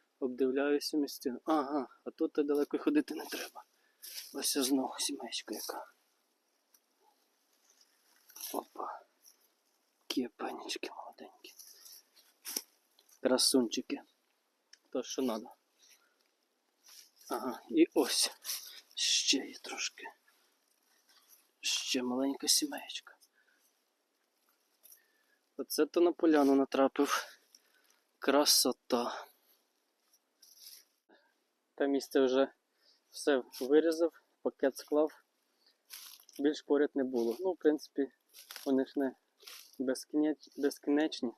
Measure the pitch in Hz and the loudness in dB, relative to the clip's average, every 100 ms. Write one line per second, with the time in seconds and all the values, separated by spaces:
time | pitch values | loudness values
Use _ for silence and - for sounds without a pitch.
0 | _ _ 131 127 131 135 143 147 - 156 | _ _ -6 0 0 2 2 2 0 -2
1 | 143 - 139 120 - 156 135 143 120 - | -2 -4 -6 -6 0 0 0 -4 -6 -10
2 | - - 160 - 143 147 143 147 - 147 | -14 -4 -2 0 0 0 0 -2 2 2
3 | - 156 - - - - - _ _ _ | 0 -4 -8 -10 -10 -14 -20 _ _ _
4 | - - - 143 123 147 131 139 127 - | -16 -16 -12 -6 -4 0 0 0 -2 -4
5 | - - - - - - - - - _ | -6 -6 -8 -10 -8 -10 -8 -10 -14 _
6 | _ _ _ _ _ _ _ _ _ _ | _ _ _ _ _ _ _ _ _ _
7 | _ _ _ _ _ _ _ _ _ _ | _ _ _ _ _ _ _ _ _ _
8 | _ _ - - - - - - - - | _ _ -20 -16 -10 -8 -8 -10 -10 -12
9 | - _ _ _ _ _ _ _ _ _ | -18 _ _ _ _ _ _ _ _ _
10 | - - 247 - - - - - - - | -8 -6 -6 -8 -10 -10 -10 -10 -10 -12
11 | - - - - - - - - - - | -16 -16 -20 -20 -20 -20 -20 -20 -20 -20
12 | _ _ _ _ - - - _ _ _ | _ _ _ _ -10 -10 -10 _ _ _
13 | _ _ 123 127 - 135 117 - - 143 | _ _ 2 4 4 4 2 -2 -6 -8
14 | - _ _ _ _ _ _ - _ 135 | -10 _ _ _ _ _ _ -20 _ -8
15 | - - 131 110 117 - _ _ _ - | -6 -4 -4 -4 -8 -18 _ _ _ -20
16 | _ _ _ _ _ _ _ _ - - | _ _ _ _ _ _ _ _ -20 -20
17 | - _ - 127 127 120 - - 175 - | -20 _ -10 -8 -6 -8 0 4 6 4
18 | 131 - - - - - - - - - | 2 2 0 -4 -10 -10 -10 -20 -16 -4
19 | - - - - - - - - - - | 0 2 2 0 -2 -12 -12 -8 -8 -10
20 | - - _ _ _ _ _ _ _ _ | -16 -18 _ _ _ _ _ _ _ _
21 | _ _ _ _ _ _ - - - 131 | _ _ _ _ _ _ -4 -4 -2 -2
22 | 123 127 139 135 147 - 147 143 - - | 0 0 0 0 2 2 2 -6 -10 -14
23 | - - _ _ _ _ _ _ _ _ | -16 -20 _ _ _ _ _ _ _ _
24 | _ _ _ _ _ _ _ _ - - | _ _ _ _ _ _ _ _ -20 -20
25 | _ _ _ _ _ - 135 - 151 175 | _ _ _ _ _ -12 -4 0 2 4
26 | 175 - 170 151 139 139 135 131 135 - | 4 6 6 6 6 6 4 4 4 4
27 | 139 - - - _ _ _ _ _ _ | 0 0 -4 -14 _ _ _ _ _ _
28 | _ _ - 139 143 - 135 - - 123 | _ _ 2 4 4 4 2 -2 -2 0
29 | 123 - - _ _ _ _ _ _ _ | 0 -6 -12 _ _ _ _ _ _ _
30 | _ _ _ _ - - - - _ _ | _ _ _ _ -20 -20 -20 -20 _ _
31 | _ - _ _ _ _ _ - 139 139 | _ -20 _ _ _ _ _ -2 0 0
32 | - 143 131 131 135 - _ _ _ _ | 0 4 4 4 2 -2 _ _ _ _
33 | _ - - 139 - - 127 151 160 160 | _ -4 2 2 0 -8 2 4 4 2
34 | 165 - _ _ - - 139 - - 147 | -2 -4 _ _ -8 -2 -2 -2 -2 0
35 | 151 - _ _ _ _ _ _ _ - | 0 -2 _ _ _ _ _ _ _ -20
36 | - - - - 143 147 - 143 147 143 | -18 -20 -18 -2 -2 -2 0 2 2 0
37 | 131 123 117 113 185 170 156 147 - - | -2 0 0 0 -4 0 2 0 -2 -4
38 | 131 - _ - - - 143 131 131 143 | -6 -6 _ -20 -20 -10 0 0 0 -2
39 | 135 - _ _ - - - - 131 127 | -4 -4 _ _ -20 -20 -16 -6 -4 -4
40 | - 151 151 143 - - 139 - - 147 | -4 0 0 -2 -8 -4 -2 -2 0 0
41 | 156 - 120 | 0 -2 -6